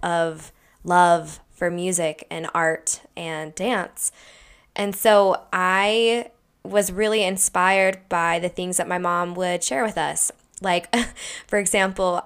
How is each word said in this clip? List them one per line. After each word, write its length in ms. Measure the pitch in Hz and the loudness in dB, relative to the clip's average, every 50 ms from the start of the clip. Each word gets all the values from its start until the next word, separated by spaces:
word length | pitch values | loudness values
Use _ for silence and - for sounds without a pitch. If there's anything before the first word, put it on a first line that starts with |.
| - | -4
of 480 | 175 170 170 165 165 160 160 - - - _ _ _ _ _ - | -2 0 0 0 -2 -4 -8 -14 -20 -20 _ _ _ _ _ -4
love 580 | 165 180 180 180 175 170 170 156 156 151 - - _ _ | 2 4 6 6 6 6 4 2 -4 -14 -20 -20 _ _
for 180 | - 190 175 | -4 -4 -4
music 560 | 175 175 175 185 185 180 170 156 156 - - - | -2 -2 -2 -2 -2 0 -2 -2 -4 -6 -12 -12
and 180 | - 165 160 165 - | -10 -10 -8 -4 0
art 460 | 170 165 160 160 - - - - - - - _ | 2 2 2 0 0 -4 -6 -6 -6 -10 -14 _
and 360 | - 170 165 160 156 156 156 160 | -12 -10 -8 -8 -8 -10 -10 -8
dance. 560 | - 185 233 254 202 180 - - - - - - - - - - - - - - _ _ _ _ | -4 -4 -2 -2 -2 -4 -6 -8 -8 -6 -6 -8 -10 -16 -20 -20 -20 -20 -20 -20 _ _ _ _
And 180 | - 202 202 196 | -6 -6 -6 -6
so 480 | - - 226 214 202 202 190 180 - - - - | 2 4 6 6 8 6 6 2 0 -2 -4 -2
I 800 | 185 185 185 185 190 196 208 214 226 226 226 233 240 233 - - _ _ _ _ _ - | 0 2 2 2 2 2 2 2 2 2 2 0 0 -4 -8 -14 _ _ _ _ _ -12
was 300 | 190 190 208 196 185 185 | -2 0 0 0 0 -2
really 320 | 190 214 214 214 220 202 | -2 0 0 2 0 0
inspired 840 | 185 190 190 - - - 185 180 185 190 196 190 190 190 185 - _ | 0 0 0 -2 0 0 2 2 2 4 4 2 2 0 -2 -6 _
by 300 | 185 170 170 170 170 170 | -2 0 0 0 0 0
the 100 | 170 180 | -2 -4
things 280 | 175 - 180 180 180 | -4 -6 -6 -4 -2
that 100 | - 170 | -2 -2
my 120 | 175 180 180 | -2 -4 -2
mom 360 | 180 175 175 175 175 175 175 | -2 0 0 0 -2 -2 -4
would 300 | 185 185 180 180 175 - | -4 -4 -2 -2 -2 -4
share 180 | - - - 233 | -4 -2 -2 -2
with 160 | 214 - 170 | -2 -2 -2
us. 320 | 151 143 147 - - - - _ _ _ _ - | -4 -2 -2 -2 -2 -4 -4 _ _ _ _ -6
Like, 340 | 185 190 175 180 190 - - 240 240 - - - - | -2 -2 -2 -2 -2 -2 -2 -2 -2 -2 -6 -12 -14
<laughs> 240 | - - - - - | -14 -14 -16 -8 -4
for 100 | - 208 | -2 -2
example, 640 | 202 175 - 208 190 190 190 190 190 185 175 175 - | 0 0 2 2 2 2 0 0 0 0 0 0 -2